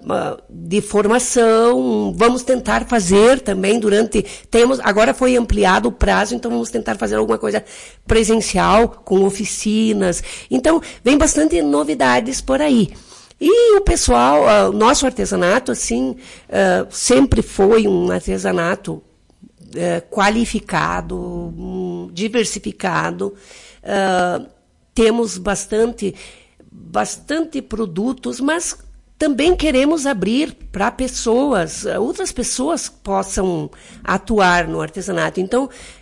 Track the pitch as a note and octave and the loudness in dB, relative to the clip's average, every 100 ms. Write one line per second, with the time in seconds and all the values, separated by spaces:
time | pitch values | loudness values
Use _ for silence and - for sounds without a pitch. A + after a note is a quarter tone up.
0 | E3 F3+ D3+ - - E3+ E3+ G3+ - G#3 | -6 -4 -4 -8 -14 -16 -2 -2 0 0
1 | G#3 A#3+ B3 B3 A3+ A3 A#3 B3+ B3+ G#3+ | 2 2 2 2 4 4 4 2 0 -2
2 | G3+ F3 A#3 B3+ - B3+ G#3 A3+ A#3 A#3 | -2 2 2 2 0 -2 0 -2 0 0
3 | F3 G3+ A3+ C4 G#3 F#3+ G3 A#3 G#3 G3+ | 4 6 6 4 0 -2 0 0 2 2
4 | A3+ G#3+ - - - A3+ A#3+ C4+ G#3 G3+ | 2 -2 -4 -10 -2 2 4 2 0 2
5 | A#3 A#3 B3+ B3 A#3 G#3 F#3+ G3+ A3+ - | 2 2 2 2 2 2 2 2 0 0
6 | G3+ F#3 G#3+ A#3+ A#3+ A#3 A3+ A#3 A3 A3 | 0 2 0 -4 -4 -4 -4 -6 -6 -4
7 | A#2+ G#3+ A3 A3 G#3+ G#3+ - - - - | -2 -2 0 -2 -2 -4 -6 -20 -20 -14
8 | - A3 G#3+ A3 - F3+ E3+ G#3 A#3 - | 0 2 4 0 0 0 4 4 4 -2
9 | - F#3+ G3 G3 G3+ - G#3+ G#3+ A3 G#3 | 0 2 2 0 -8 -4 -2 0 2 2
10 | F#3 E3+ - - - B3+ D4+ E4 - - | 0 -2 -8 -14 -4 -2 2 0 -2 -4
11 | A#3+ C#4+ - D4 D#4+ F4 D4 C#4+ D4+ C#4 | 2 4 2 2 0 0 0 0 -2 0
12 | C4 B3 A#3 C4 - C4+ D4+ A#3+ F3 - | 0 0 -2 -8 -4 -2 2 2 0 -4
13 | - - - - D4 A#4+ A#4 G4+ G4 E4+ | -20 -20 -20 -4 2 4 6 4 4 0
14 | - A#3+ B3+ D4 D#4 G#3 F#3+ G#3 A3 C#4+ | 2 2 4 4 4 4 4 2 2 2
15 | C4 - F#3+ F#3+ F3 G3+ A3+ A3+ - A#3 | 0 -4 -4 0 2 0 -2 -6 -4 -4
16 | C4 B3 - - - G3 F#3+ F#3 - - | -4 -6 -16 -20 -6 0 2 0 -2 -6
17 | - B3+ C4+ A3 - - G3 A3+ G#3 F3+ | 2 4 4 2 -2 2 4 4 4 0
18 | F3+ F3+ F#3+ F#3+ F#3+ F3+ E3+ - - D#3 | 0 -2 -4 -4 -2 -2 -2 -4 -8 -12
19 | _ _ _ _ - _ - - F3 E3+ | _ _ _ _ -20 _ -14 -6 -4 -4
20 | - G#3 G3 A3 A3+ G#3 - E3 D#3 F3+ | -4 0 0 0 -2 -4 -4 -2 -2 -4
21 | E3+ F3+ F3+ F3 E3+ E3 F#3 F#3 F3+ F3 | -6 -8 -8 -10 -10 -12 -10 -8 -8 -8
22 | F3 E3+ G#3+ A#3 G#3 - G#3+ - F#3 D#3 | -12 -8 -4 -2 -2 -4 -10 -8 -4 -2
23 | E3 F3 G3 G3 - - - - - G3+ | -4 -6 -8 -10 -20 -20 -20 -18 -6 -2
24 | F#3+ F3+ F3+ F3 B3+ _ _ _ _ - | 0 0 0 -4 -8 _ _ _ _ 0
25 | A3+ A#3 A3+ F#3 F#3+ F#3+ - G#3+ A#3 A#3+ | 2 2 -2 -4 -4 -4 -4 0 0 -2
26 | G3 - - - _ _ - - - F#3+ | -8 -8 -20 -20 _ _ -20 -20 -8 -4
27 | G#3 - - D#4 D#4+ C#4 - G#3+ G#3 E3 | -4 -8 -6 -6 -4 -8 -10 -8 -6 -4
28 | A#3+ C4 B3 B3 C#4 E4 - - - - | -6 -6 -8 -4 -2 -2 -4 -12 -18 -20
29 | _ - D#4 B3 E4 F4+ D#4 B3+ C#4+ E4 | _ -4 -2 0 2 2 2 2 2 0
30 | C4+ A3 F#3+ B3 D#4+ - - F#3+ G#3+ - | -2 -2 -2 -2 -2 -8 -12 -4 -4 -2
31 | C3 - A#3 A#3 C#4+ G#3 D#3 - - F3+ | -6 -4 0 0 2 0 -2 -6 -6 -4
32 | A#3+ F4 F#4+ - A#3 - C#4 D#4+ - _ | -4 -4 -8 -6 -6 -4 -2 -4 -6 _
33 | - G3 G3 - F#3+ E3 D3 - - - | -4 -4 -4 -2 -2 -4 -8 -14 -20 -12
34 | - F#3+ - G#3+ F3+ F3 D#3+ D#3+ D#3+ G3 | -4 -4 0 2 4 2 0 -4 -6 -8
35 | F#3+ E3+ D#3+ - F#3+ B3 C4+ - - - | -6 -4 -2 -4 -2 -2 -2 -10 -20 -14